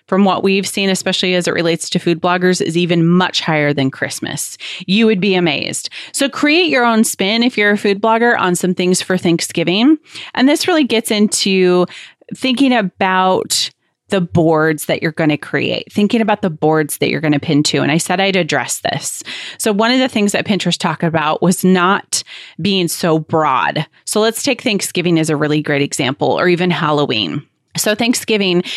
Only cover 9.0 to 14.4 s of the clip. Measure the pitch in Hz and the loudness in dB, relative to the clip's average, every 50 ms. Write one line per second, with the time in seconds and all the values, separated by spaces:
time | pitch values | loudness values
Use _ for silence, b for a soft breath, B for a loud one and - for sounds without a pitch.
9 | - - 185 185 - 180 165 170 - - - 175 165 170 180 202 233 285 320 - | 0 -2 -2 0 2 2 0 0 -2 -4 -2 -2 0 0 2 4 4 4 4 2
10 | B B B B B B B - 254 277 294 330 - - 359 311 294 226 226 220 | B B B B B B B 2 2 2 2 2 2 2 2 2 2 2 0 0
11 | 220 - 226 208 208 202 - - 202 208 190 190 185 180 180 180 180 B B B | 0 0 0 2 2 2 0 0 0 2 2 4 4 4 4 2 2 B B B
12 | B B B B _ - 214 - - 262 254 233 277 262 247 233 202 180 - - | B B B B _ -18 -12 -4 -2 -2 2 2 2 4 4 2 0 -2 -2 -2
13 | 196 190 185 185 185 185 185 - - - - - - - _ _ _ _ _ _ | -2 0 2 2 2 2 2 0 -2 -2 -4 -4 -4 -6 _ _ _ _ _ _
14 | _ - - 196 175 165 - 175 | _ -4 -2 -2 -2 0 2 2